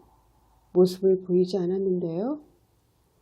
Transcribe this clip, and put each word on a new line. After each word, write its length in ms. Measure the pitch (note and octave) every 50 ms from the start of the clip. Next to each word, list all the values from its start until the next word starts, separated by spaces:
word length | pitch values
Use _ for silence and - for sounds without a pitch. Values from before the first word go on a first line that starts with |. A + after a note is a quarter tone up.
| _ _ _ _ _ _ _ _ _ _ _ _ _ _
모습을 500 | - F3+ F#3 F3+ F#3 - G3 F#3+ F#3+ F#3
보이지 360 | F#3 - F3 F3+ F#3 F#3 G3 G3
않았는데요. 840 | F3 F3 F#3+ G3 G3 G3 F3+ F3+ E3+ E3 D#3+ F3 G#3+ C4 D4+ D4+ - _ _ _ _ _ _ _ _ _ _ _ _ _ _ _